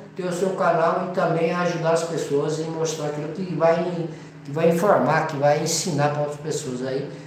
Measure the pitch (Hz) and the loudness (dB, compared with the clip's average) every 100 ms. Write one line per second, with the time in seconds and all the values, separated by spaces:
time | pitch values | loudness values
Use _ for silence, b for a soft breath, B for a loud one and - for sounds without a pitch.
0 | - - 180 175 190 190 180 165 165 180 | -14 -8 -6 -2 0 2 2 4 4 2
1 | 185 190 170 160 165 175 175 170 160 165 | -2 0 2 2 2 2 0 0 2 2
2 | 165 160 - 143 156 151 160 165 160 147 | 0 -4 0 0 0 -2 -4 -4 -4 -2
3 | 147 151 156 190 180 151 165 175 180 165 | -4 -4 -6 -6 -6 2 4 4 2 -2
4 | 156 B B B - 147 170 175 202 160 | -6 B B B -8 2 4 4 6 4
5 | 131 156 - 139 143 151 151 - 190 143 | 4 2 0 2 2 4 2 -2 -2 0
6 | 147 143 147 147 151 139 135 123 131 131 | 0 0 -4 -6 -6 -6 -6 -6 -4 -4
7 | - B | -6 B